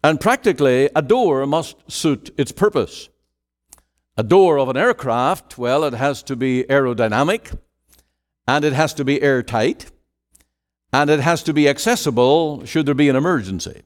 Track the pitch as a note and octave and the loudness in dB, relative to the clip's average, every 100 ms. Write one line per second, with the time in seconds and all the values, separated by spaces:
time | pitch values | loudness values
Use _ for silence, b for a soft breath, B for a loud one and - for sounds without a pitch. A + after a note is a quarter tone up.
0 | D3+ D#3 G#3+ C4 A3+ D#3 C#3+ B2+ C#3 D#3 | 2 2 0 0 0 2 2 4 2 0
1 | C3+ B3 G#3+ C3+ C#3 D3+ D#3+ - - - | -2 -2 0 0 -2 -4 -4 -16 -14 -4
2 | D#3+ C3 - - C#3 - G#3 D#3+ G2 - | -2 -2 -6 -6 -6 0 0 0 -4 -8
3 | - _ _ _ _ _ _ - _ _ | -20 _ _ _ _ _ _ -20 _ _
4 | _ - A2 F3+ F#3 D3 C3 C3 A3+ A#3 | _ -8 2 4 6 4 0 0 0 0
5 | C3+ A#2 C3 F#3+ _ - A#2+ C#3 D3+ A#2 | -2 0 0 -2 _ -8 -2 0 0 -2
6 | C#3 C#3 - C3 C3 B2+ - C#3 C3 A#2+ | -4 -4 -8 -4 -2 -2 0 0 0 -2
7 | A2+ G#2+ D3 A3 - - _ _ _ _ | -2 0 0 -2 -6 -16 _ _ _ _
8 | _ _ _ _ - C#3 D3 C3 D#3 - | _ _ _ _ -2 0 0 0 -2 -2
9 | C3+ C#3+ C#3+ C3 A#2+ A#2 A#2+ - - _ | -2 0 2 0 -2 -2 -2 -2 -12 _
10 | _ _ _ _ _ _ _ _ _ C3 | _ _ _ _ _ _ _ _ _ -2
11 | D3 D3+ C#3 E3+ - D3+ C#3+ C#3 A3 A#3+ | 2 2 2 -2 0 2 2 2 -2 -2
12 | - A#2 B2 D3+ D#3+ C#3+ - D#3 D3 C#3 | -2 2 4 4 0 -6 -6 -2 0 2
13 | D3 C3 D#3+ E3 F#2+ F#2 - - | 2 2 0 -2 -2 -8 -8 -16